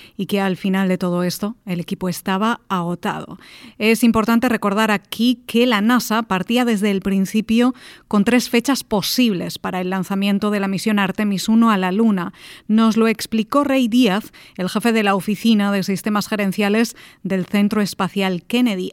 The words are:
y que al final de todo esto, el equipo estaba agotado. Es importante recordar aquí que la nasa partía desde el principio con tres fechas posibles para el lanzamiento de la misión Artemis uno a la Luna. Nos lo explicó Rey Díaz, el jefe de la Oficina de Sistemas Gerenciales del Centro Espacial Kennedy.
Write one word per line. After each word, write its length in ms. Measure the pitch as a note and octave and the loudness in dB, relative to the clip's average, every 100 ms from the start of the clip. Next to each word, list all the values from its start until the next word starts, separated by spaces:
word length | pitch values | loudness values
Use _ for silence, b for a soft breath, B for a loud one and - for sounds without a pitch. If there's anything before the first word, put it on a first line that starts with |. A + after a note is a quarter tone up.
| B B | B B
y 80 | F#3+ | -4
que 160 | G3+ | -2
al 160 | G3 F3+ | -2 -2
final 300 | G3+ F#3+ F#3+ | -2 0 0
de 100 | F3+ | 0
todo 260 | F3+ F3 | -2 -2
esto, 320 | F3+ - G#3 A#3+ | -2 -4 -6 -8
el 160 | - F3 | -8 -8
equipo 300 | E3 F#3 F#3 | -6 -6 -6
estaba 500 | E3+ - F#3+ A3 A#3+ - | -6 -4 -2 -2 -4 -4
agotado. 680 | F#3 E3+ F3 F3 D#3 - F3 B B A#3+ B | -4 -4 -6 -6 -8 -10 -16 B B -20 B
Es 260 | G#3+ A3+ | 0 2
importante 460 | A#3 A3+ A3+ A#3 A#3+ | 2 2 2 2 2
recordar 400 | A3+ G#3 G3 A3 | 0 -2 0 0
aquí 520 | G3+ - - A#3+ B3 - | 0 -4 -2 0 -2 -2
que 180 | A3+ | 0
la 160 | B3+ G#3+ | 2 2
nasa 440 | A3 B3 - A3 | 2 2 0 -2
partía 420 | A#3 - F#3 A#3+ A#3+ | -2 -2 0 0 0
desde 240 | G#3+ G#3 | 0 0
el 100 | G3 | 0
principio 720 | G3 G3 F#3+ A3 G#3+ A3+ B3 - B B B | 0 0 0 -2 0 2 2 0 B B B
con 160 | G#3 | 0
tres 260 | G3+ B3 - | 2 2 2
fechas 340 | A#3+ B3 C4 | 0 0 -2
posibles 760 | - G#3 - - A#3+ F3 F3 - | -2 -4 -2 0 0 0 -4 -8
para 220 | F#3+ F#3 | -8 -6
el 80 | F#3 | -4
lanzamiento 640 | F#3+ F3 G3 G3+ G3+ G#3 | -4 -2 -2 0 0 0
de 100 | G#3 | -2
la 80 | G3 | -2
misión 300 | G3 A3 G#3 | -2 0 0
Artemis 500 | F#3+ F#3+ G#3 F#3+ - | 0 -2 -2 -2 2
uno 220 | A3+ A3+ | 4 4
a 80 | G3+ | 4
la 140 | F#3 | 2
Luna. 420 | F#3+ A3+ G3 E3+ - B B B | 2 2 2 -2 -10 B B B
Nos 300 | G#3+ A3+ G#3+ | 2 4 4
lo 100 | A3+ | 2
explicó 560 | A3 - A3 G#3+ C#4 | 0 -4 -4 0 0
Rey 240 | C#4+ C4+ A#3+ | 2 2 2
Díaz, 440 | A#3+ A#3+ G3 - - B B | 2 2 2 -4 -14 B B
el 100 | F#3 | -6
jefe 240 | G#3+ A#3 | -2 0
de 100 | A3+ | 2
la 120 | G3+ | 2
Oficina 580 | G3 G#3 G#3 A#3 A3 G3+ | 0 -2 0 2 2 2
de 100 | G3+ | 0
Sistemas 460 | F3+ F#3 A3 G#3 - | -2 -4 -2 -2 -2
Gerenciales 680 | G#3+ G3 F#3 G3+ G#3+ A#3 - B B | -2 -2 0 0 2 0 -4 B B
del 240 | F3+ F#3+ F3 | -4 -4 -2
Centro 340 | G#3 G3+ G#3+ | 0 0 0
Espacial 640 | G3+ - F#3 G3+ F#3+ F3 | -2 -2 -4 -2 -2 -4
Kennedy. 500 | - A#3+ A#3+ F#3+ F#3 | -4 0 0 -2 -6